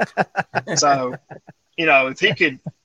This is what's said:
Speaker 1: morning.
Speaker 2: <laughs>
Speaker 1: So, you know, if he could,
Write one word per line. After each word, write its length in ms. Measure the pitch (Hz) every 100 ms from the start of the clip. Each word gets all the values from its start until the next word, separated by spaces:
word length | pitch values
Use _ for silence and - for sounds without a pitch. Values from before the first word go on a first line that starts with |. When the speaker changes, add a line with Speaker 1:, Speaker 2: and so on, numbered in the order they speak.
| 208 -
Speaker 1:
morning. 640 | 185 196 - - 127 151
Speaker 2:
<laughs> 0 |
Speaker 1:
So, 380 | 143 139 127 151 - - - - _ -
you 80 | 160
know, 220 | 139 131
if 120 | 131
he 140 | 196
could, 260 | - 165 131 156 -